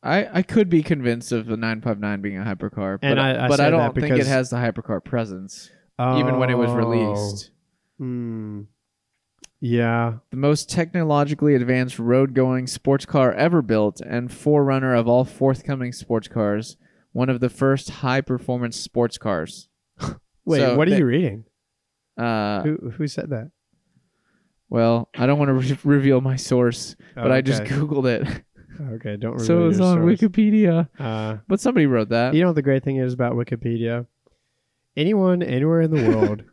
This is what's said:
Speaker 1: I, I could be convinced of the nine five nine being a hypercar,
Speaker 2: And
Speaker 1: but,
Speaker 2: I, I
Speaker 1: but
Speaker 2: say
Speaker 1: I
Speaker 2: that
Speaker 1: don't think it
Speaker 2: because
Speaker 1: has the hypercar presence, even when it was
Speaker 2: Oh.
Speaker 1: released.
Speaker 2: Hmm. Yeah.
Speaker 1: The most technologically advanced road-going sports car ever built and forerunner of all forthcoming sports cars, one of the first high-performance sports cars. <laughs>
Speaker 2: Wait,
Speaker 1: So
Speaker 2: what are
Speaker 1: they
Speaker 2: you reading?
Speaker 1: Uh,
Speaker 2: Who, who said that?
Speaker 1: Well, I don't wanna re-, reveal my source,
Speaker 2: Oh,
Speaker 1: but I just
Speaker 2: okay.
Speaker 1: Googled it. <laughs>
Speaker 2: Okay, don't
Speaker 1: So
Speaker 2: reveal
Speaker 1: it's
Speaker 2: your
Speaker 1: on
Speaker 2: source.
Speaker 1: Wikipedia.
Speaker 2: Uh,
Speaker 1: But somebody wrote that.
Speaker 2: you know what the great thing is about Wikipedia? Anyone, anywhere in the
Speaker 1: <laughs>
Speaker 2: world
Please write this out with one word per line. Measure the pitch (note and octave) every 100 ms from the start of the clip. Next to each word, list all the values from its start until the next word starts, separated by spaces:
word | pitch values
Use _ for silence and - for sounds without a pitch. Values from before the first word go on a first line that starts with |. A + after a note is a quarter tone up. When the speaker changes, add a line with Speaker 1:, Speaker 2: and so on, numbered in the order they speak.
Speaker 1:
I, | - F3 - E3
I |
could | F#3 A3+ G3+
be | E3+
convinced | D3+ D#3 B2 A#2 -
of | A#2+ A2
the | A2
nine | A2+ A2
five | A#2+ G2+
nine | G#2 G2+
being | G2+ F#2+
a |
hypercar, | G#2+ F#2+ G#2 - F#2+ F#2+
Speaker 2:
And | C#3+ C3+
Speaker 1:
but, |
Speaker 2:
I, | C3+ B2+
I | B2+
Speaker 1:
but | C#3
Speaker 2:
say | C#3+
Speaker 1:
I |
Speaker 2:
that | E3
Speaker 1:
don't | -
think | B2 D3
it |
Speaker 2:
because | C3 C3
Speaker 1:
has | C3+ B2+
the | A#2+
hypercar | A#2+ A2+ - G2+
presence, | - B2 A2+ F#2 F#2+ - - _ _ -
even | B2 B2+ B2+ B2+
when | B2+
it |
was | B2 A#2
Speaker 2:
Oh. |
Speaker 1:
released. | A#2+ A2+ A#2 G#2+ G#2 G#2 G2+ - _ _ _ _ _
Speaker 2:
Hmm. | C3 B2 A#2+ A2+ G#2+ G#2 G#2 _ _ _ _ _ _ _ - _
Yeah. | B2+ A#2 A#2 A#2 A#2 A2+ _
Speaker 1:
The | B2+
most | C#3+ D3 -
technologically | - E3+ F3 D#3+ D3 C#3+ D3 D3 C#3
advanced | A#2+ B2+ B2+ -
road-going | A#2 B2+ C3+ B2+ C3 B2+ B2+
sports | - - C#3 -
car | D3+ B2+
ever | - D3+ E3+
built | A#2 A2 G#2 -
and | - A#2+ B2
forerunner | - - D3 C#3 C3+ C3
of | A#2+ A#2
all | B2
forthcoming | B2+ - C3+ C3 - C3+ B2
sports | B2 - A#2 -
cars, | - G#2 G#2 A2+ - _ _ _
one | A#2 B2+
of | B2
the | B2
first | - C3+ C3+ -
high-performance | - C3+ C3 C3+ B2 - B2 A#2+ A#2
sports | - - A#2+ -
cars. | A2 F2+ D#2+ - - _ _ _
<laughs> | - - _ _
Speaker 2:
Wait, | - D3+
Speaker 1:
So | C3 B2
Speaker 2:
what | D#3+
are |
Speaker 1:
they | G3+
Speaker 2:
you | C3
reading? | C3+ E3+ G2+ A2+ _ _ _ _ _ _ -
Speaker 1:
Uh, | A#2 A2 G#2 G#2
Speaker 2:
Who, | D3+ D#3 - A2+
who | D3+
said | - -
that? | B2+ B2+ _ _ _ _ _ _ _ _ _ _ _ _
Speaker 1:
Well, | A#2 A2+ A#2 A#2 -
I | B2
don't | D3
wanna | C#3+
re-, | C3 B2+ C3+
reveal | C#3+ C#3+ C#3 C3
my | C3+ C3
source, | - B2 B2 A#2 - - - -
Speaker 2:
Oh, |
Speaker 1:
but | A#2+
I | C3
just | C3 C3+
Speaker 2:
okay. | G#2+
Speaker 1:
Googled | C3+ D3 C#3+ C3
it. | A#2 - - -
<laughs> | _ - - C#3
Speaker 2:
Okay, | A2+ A2+ G#2
don't | A2+ A#2+
Speaker 1:
So | A2+
Speaker 2:
reveal | E3+ E3
Speaker 1:
it's | F#3
Speaker 2:
your | F3+
Speaker 1:
on | F3
Speaker 2:
source. | E3 G3+
Speaker 1:
Wikipedia. | A3 F#3 G#3+ G#3+ G3+ E3 D#3+ _
Speaker 2:
Uh, | C3 A2 A2 A2 -
Speaker 1:
But | G3+
somebody | C4+ B3 D3
wrote | B2 G#2+
that. | A#2 B2
Speaker 2:
you | D3+
know | F3+
what |
the | D#3
great | C#3 C3+
thing | C#3 C3+
is | B2+
about | B2+ A#2+
Wikipedia? | A#2+ B2 A#2 A#2 A#2 A2+ A#2+ A#2+ _ _ _ _ _ _ _ _ -
Anyone, | D#3 G#3+ F#3 F3+
anywhere | F3 B2+ D3+ E3
in | D#3+
the | D#3 A#2
Speaker 1:
<laughs> | A#2+
Speaker 2:
world | G#2 G#2 -